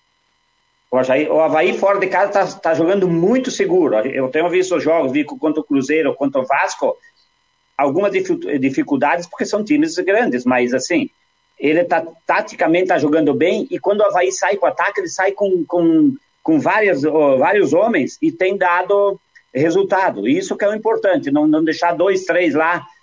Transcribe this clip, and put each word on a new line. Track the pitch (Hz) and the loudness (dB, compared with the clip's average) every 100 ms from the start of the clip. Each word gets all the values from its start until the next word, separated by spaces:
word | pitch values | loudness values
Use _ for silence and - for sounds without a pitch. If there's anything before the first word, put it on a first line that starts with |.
| _ _ _ _ _ _ _ _ - | _ _ _ _ _ _ _ _ -4
O | 127 | -2
Avaí, | 127 135 151 | 0 0 0
o | 151 | 0
Avaí | 160 156 165 - | 2 2 0 0
fora | 196 202 | 0 0
de | 185 | 0
casa | 185 196 | 0 0
tá, | 202 180 | 0 -2
tá | - 165 | -2 -2
jogando | 160 165 202 180 | 0 2 2 2
muito | 165 185 262 254 | 2 2 0 -2
seguro. | - 190 180 143 107 123 | -4 0 2 2 2 -2
Eu | 135 131 | -2 -2
tenho | 151 240 | -2 0
visto | 359 370 - | 0 0 0
os | |
jogos, | - 165 156 | 0 0 0
vi | 151 | -2
contra | 147 269 160 151 | -4 -4 -2 -2
o | |
Cruzeiro, | - 139 131 156 139 | -2 -2 0 0 0
contra | - 139 139 | -2 -2 -2
o | 127 | -2
Vasco, | 139 190 - 135 - _ _ _ _ _ _ _ - | 0 -2 -2 -4 -4 _ _ _ _ _ _ _ -2
algumas | 143 151 202 | -2 0 0
dificu-, | 190 185 165 180 143 | -2 -2 -4 -2 -2
dificuldades, | 131 135 139 139 143 175 170 | -2 -2 -2 0 0 -2 -6
porque | - 131 | -8 -4
são | 202 | -4
times | 214 151 160 170 | 0 0 0 -2
grandes, | 175 208 226 120 123 | 0 0 0 -2 0
mas | 123 123 | 0 0
assim, | 127 - 170 101 _ _ _ _ - | -2 -2 -2 -4 _ _ _ _ -4
ele | 143 160 | 0 0
tá, | 170 170 156 - - | 0 -2 -4 -14 -4
taticamente | 180 208 - 165 175 185 | -4 -4 -4 0 2 2
tá | 175 | 0
jogando | 147 156 147 | 2 2 2
bem, | 135 170 220 - | 2 0 0 -4
e | 170 | -4
quando | 190 208 | -2 0
o | 202 | 2
Avaí | 190 185 | 2 -2
sai | - 190 202 | -2 -2 0
com | 170 | -2
ataque, | 180 190 202 | 0 -4 -2
ele | 180 | -6
sai | - 196 | -2 -2
com, | 196 202 180 - | 0 0 0 0
com, | 175 165 160 147 135 _ _ | 0 2 4 2 0 _ _
com | - 156 | 0 0
várias, | 170 208 202 143 151 | 2 2 2 2 0
ó, | 156 143 131 | 2 4 4
vários | 160 208 151 | 2 2 2
homens | 160 226 190 127 - | 2 2 0 -2 -2
e | 165 | -4
tem | 165 185 202 | 0 -2 0
dado | 180 175 180 202 202 - _ - _ | 0 0 2 2 2 -2 _ -20 _
resultado. | 131 165 180 196 190 185 101 107 | -2 0 2 0 0 0 -2 0
Isso | 160 - 214 | 0 -2 -2
que | 302 | -2
é | |
o | 214 | 0
importante, | 214 220 - 294 139 | -2 0 0 0 0
não, | 147 156 | 0 2
não | 156 | 2
deixar | 165 156 170 | 0 0 -2
dois, | 170 190 190 185 | 0 0 0 0
três | 175 175 | 0 2
lá, | 143 160 170 131 _ | 0 0 -2 -6 _